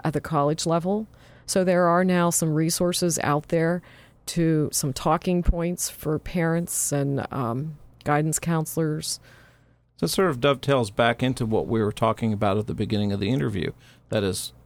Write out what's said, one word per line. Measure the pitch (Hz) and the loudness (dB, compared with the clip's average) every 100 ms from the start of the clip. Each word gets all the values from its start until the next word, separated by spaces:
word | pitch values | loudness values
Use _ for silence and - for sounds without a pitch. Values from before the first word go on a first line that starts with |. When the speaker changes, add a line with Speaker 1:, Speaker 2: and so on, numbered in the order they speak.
Speaker 1:
at | - | -2
the | 147 | -4
college | - 156 143 156 | -2 0 0 0
level. | 170 165 175 208 220 - - - | 0 0 0 -2 -4 -14 -20 -16
So | - 196 | -4 0
there | 185 180 175 | 4 4 4
are | 175 | 4
now | 185 180 175 | 4 4 2
some | - 160 | 2 0
resources | 151 160 - 175 180 175 160 | 2 0 0 0 0 0 0
out | - 147 - | 0 -2 0
there | 170 165 180 - - - _ - | 0 2 0 -6 -20 -20 _ -6
to | - 165 156 151 | 0 2 2 2
some | - 147 | 0 -2
talking | 127 - 165 - 180 | -2 0 0 2 0
points | 170 170 170 175 - | 2 0 -2 -4 -8
for | - 151 156 | -6 -4 -4
parents | - 180 165 165 170 - - | -4 -2 0 0 -2 -4 -2
and, | 143 139 139 - | -2 0 -2 -4
um, | - 120 123 156 147 - - | -4 -4 -4 -6 -10 -18 -10
guidance | - 147 156 151 | -2 0 0 -2
counselors. | 165 165 156 - 160 151 156 - - - - _ _ _ _ _ | -2 -2 -2 -2 -2 -4 -6 -10 -12 -20 -20 _ _ _ _ _
Speaker 2:
So | |
it | 165 | -2
sort | - 185 | 2 2
of | 127 | 2
dovetails | 143 131 - 139 110 | 2 2 2 2 2
back | - 117 117 | 2 2 2
into | 127 127 117 | 0 0 0
what | 107 - | 0 0
we | 113 | 0
were | 104 | 0
talking | 107 113 110 113 | 0 0 0 -2
about | 104 104 98 | 0 0 0
at | 107 | -2
the | |
beginning | 85 107 107 101 | -4 -2 0 0
of | 101 | 0
the | 101 | 0
interview. | 131 139 104 80 - - - _ | 0 -2 -2 -6 -8 -16 -20 _
That | 110 | -2
is | 98 90 - - | -2 -2 -8 -8